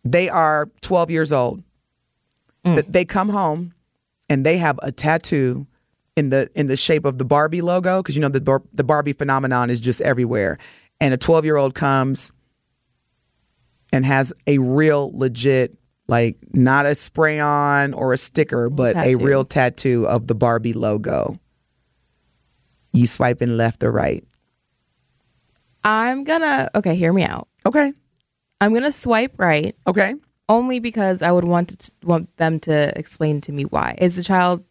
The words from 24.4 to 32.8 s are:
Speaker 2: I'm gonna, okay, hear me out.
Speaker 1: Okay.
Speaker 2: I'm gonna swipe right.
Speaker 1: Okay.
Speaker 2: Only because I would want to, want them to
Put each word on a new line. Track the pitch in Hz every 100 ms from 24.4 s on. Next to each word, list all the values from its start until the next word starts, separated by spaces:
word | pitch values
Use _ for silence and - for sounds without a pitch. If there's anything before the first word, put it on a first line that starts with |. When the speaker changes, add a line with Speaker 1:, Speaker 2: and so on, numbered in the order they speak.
| _ _ _ _ _ _ _ _ _ _ _ _ _ _
Speaker 2:
I'm | 214 220 233 262
gonna, | 277 330 311 277 - -
okay, | 190 170
hear | 165
me | 190
out. | 170 - - _ -
Speaker 1:
Okay. | 285 285 285 _ _ _ _ _ _
Speaker 2:
I'm | 202
gonna | 226 277
swipe | - 254 226 262 -
right. | 180 151 175 - -
Speaker 1:
Okay. | 185 196 277 _ _ -
Speaker 2:
Only | 226 254 254
because | 233 220 196 185
I | 165
would | 180 175
want | 175 175 -
to, | - _
want | 170 170 165 -
them | 165 160
to | 165 151